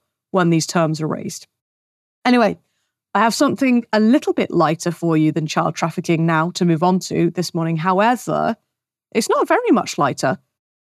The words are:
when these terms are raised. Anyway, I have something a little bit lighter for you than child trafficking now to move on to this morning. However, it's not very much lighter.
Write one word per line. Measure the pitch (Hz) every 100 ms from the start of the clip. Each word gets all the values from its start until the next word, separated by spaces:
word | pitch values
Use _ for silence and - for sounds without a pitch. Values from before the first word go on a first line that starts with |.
| _ _ _
when | 190 175
these | 165 -
terms | 175 160 151
are | 156
raised. | - - - - _ _ _ _ _ _ _
Anyway, | 247 247 208 - _ _ _ _ _
I | 202
have | 226
something | - 285 208 262 240 -
a | 214
little | 220 294 -
bit | 320 196
lighter | 170 151 160 175
for | 160 170 156
you | 156
than | 156 156
child | - 165
trafficking | - 170 185 175 160
now | 170 160 170
to | -
move | 175 160
on | 180 185
to | - 170 170
this | 180 170
morning. | 170 165 165
However, | 180 185 220 254 - 151 78 226 _ _ _ _ _
it's | 226 -
not | 571 370
very | 349 480
much | 233 - -
lighter. | 139 - 135 190 _ _ _ _